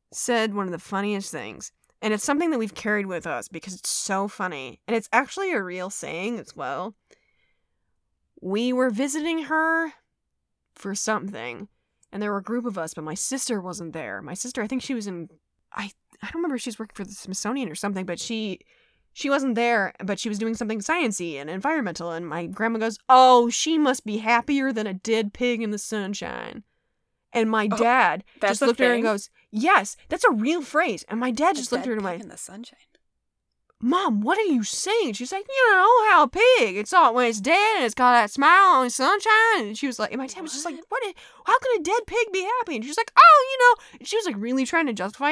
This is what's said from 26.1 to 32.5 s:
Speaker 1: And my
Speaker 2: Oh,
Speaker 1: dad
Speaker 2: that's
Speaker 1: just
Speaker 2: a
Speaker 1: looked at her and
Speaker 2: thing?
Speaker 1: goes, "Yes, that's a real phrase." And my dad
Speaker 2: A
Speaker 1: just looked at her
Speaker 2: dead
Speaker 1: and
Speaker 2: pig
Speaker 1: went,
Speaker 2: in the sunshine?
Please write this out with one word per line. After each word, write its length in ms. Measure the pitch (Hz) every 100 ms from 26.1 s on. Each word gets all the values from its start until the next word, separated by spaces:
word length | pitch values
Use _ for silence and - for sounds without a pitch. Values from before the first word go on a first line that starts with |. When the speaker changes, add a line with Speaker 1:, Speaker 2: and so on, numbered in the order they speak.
| 202 - 62 57 - - _ _ _ _ _ _
Speaker 1:
And 160 | 226 226
my 180 | 220 208
Speaker 2:
Oh, 60 | 220
Speaker 1:
dad 460 | 233 254 190 165 - _
Speaker 2:
that's 120 | 202
Speaker 1:
just 100 | 226
Speaker 2:
a 60 | 262
Speaker 1:
looked 140 | 233
at 60 | 247
her 60 |
and 80 | 240
Speaker 2:
thing? 20 |
Speaker 1:
goes, 260 | 226 202 - _ _
"Yes, 440 | 214 302 381 196 - -
that's 160 | - 466
a 60 |
real 300 | 226 240 339
phrase." 420 | 269 302 339 180 -
And 100 | 220
my 120 | 254
dad 240 | 233 330 311
Speaker 2:
A 0 |
Speaker 1:
just 160 | 247
looked 140 | 254 262
at 40 |
her 40 |
Speaker 2:
dead 40 | 220
Speaker 1:
and 40 |
Speaker 2:
pig 80 | 196
Speaker 1:
went, 120 | 196
Speaker 2:
in 60 | 190
the 80 | 170
sunshine? 420 | -